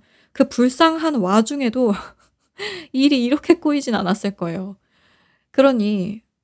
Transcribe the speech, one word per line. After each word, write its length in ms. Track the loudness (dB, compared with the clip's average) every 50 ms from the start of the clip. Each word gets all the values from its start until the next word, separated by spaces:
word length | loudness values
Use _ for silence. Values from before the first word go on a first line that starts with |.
| _ _ _ _ _ _
그 160 | _ 0 0 0
불쌍한 680 | 2 0 0 0 2 2 2 2 2 0 -2 -2 -2
와중에도 800 | 0 0 2 2 2 2 0 -2 -4 -4 -4 -2 0 0 0 0 -2 -6 -16 -20 _ _ _ _ _ _ _
<laughs> 460 | _ -14 -12 -12 -12 -12 -14 -8 -2
일이 320 | 2 2 4 4 2 0
이렇게 300 | 0 0 0 2 2 2
꼬이진 400 | 2 2 -2 -2 -2 -2 -2 -4
않았을 420 | -2 0 -2 -2 -2 -4 -6 -6 -6
거예요. 400 | -6 -6 -6 -8 -10 -12 -14 _ _ _ _ _ _ _ _ _ _ _ _ _ _ _
그러니, 680 | 0 4 4 4 4 2 0 0 -2 -2 -4 -6 -8 -12 _ _ _ _